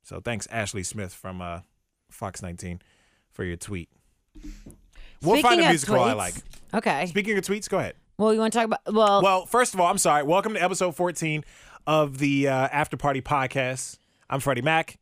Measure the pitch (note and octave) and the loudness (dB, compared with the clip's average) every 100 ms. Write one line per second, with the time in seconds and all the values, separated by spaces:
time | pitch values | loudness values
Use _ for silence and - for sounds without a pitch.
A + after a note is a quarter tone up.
0 | - F2+ A#2+ A2+ - A2+ G2+ G#2 F2+ G#2+ | -14 -10 -6 -6 -6 -6 -6 -6 -8 -10
1 | F#2 - F#2+ F#2 F2 E2+ - _ _ _ | -12 -12 -14 -12 -10 -12 -14 _ _ _
2 | _ - G2+ - F#2 F2 F2+ F2 _ _ | _ -12 -12 -10 -12 -12 -12 -12 _ _
3 | _ _ _ - F#2 E2+ - F#2+ D#2+ _ | _ _ _ -10 -8 -8 -10 -12 -12 _
4 | _ _ _ - - - - - _ - | _ _ _ -18 -16 -16 -20 -20 _ -20
5 | - - D3 C4 A#3+ A3+ - E3 C#3 C3 | -20 -6 2 4 4 4 4 2 2 2
6 | A#2+ G#2+ F2+ - - - - G3+ A3 C#3+ | 2 0 -4 -8 -16 -20 -6 -4 -2 -2
7 | F3 F#3 G#3 G3+ F3 G#3 - F#3+ G#2 - | -2 -4 -2 -2 -2 -6 -2 -4 -4 -8
8 | _ - G#3+ A3 A3 A#3 A3 G#3+ - G#3+ | _ -2 2 2 2 2 0 -2 0 4
9 | G#3 G3+ F#3+ F#3 F3 A#3 B3 F#3+ F3 G3 | 6 6 6 2 2 2 2 2 2 4
10 | E3+ D3 C#3+ F3+ G#3 G#3 F3+ F#3+ F#3 D#3+ | 4 2 4 2 2 -2 -2 0 -2 0
11 | F3+ E3 E3 D3+ - - - - - D#3 | -4 -2 -4 -4 -6 -20 -20 -12 0 2
12 | D3 C3 C#3+ C#3 C#3 C3 C3+ C#3+ D3+ C3+ | 2 0 0 2 2 2 0 0 -2 -2
13 | D3 C3+ C3 C#3+ C3 C#3+ B2+ C3 - - | -2 -2 0 0 0 -2 -4 -6 -10 -16
14 | _ _ _ C3 C#3 B2 C#3 D#3+ D#3+ - | _ _ _ -4 0 0 2 0 0 -12